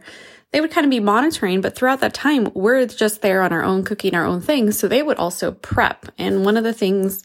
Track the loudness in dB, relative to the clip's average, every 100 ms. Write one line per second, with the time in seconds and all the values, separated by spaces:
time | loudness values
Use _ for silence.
0 | -12 -20 -20 -20 _ -2 0 0 2 2
1 | 2 2 2 0 -2 0 -2 -2 0 0
2 | -2 -2 0 2 0 0 2 2 2 0
3 | -2 0 0 2 2 0 0 0 -2 -2
4 | -2 0 0 -2 0 2 2 0 0 0
5 | 0 -2 -2 -2 -6 -6 -4 0 0 -2
6 | -16 -6 -2 0 2 2 0 -2 0 0
7 | 0 -4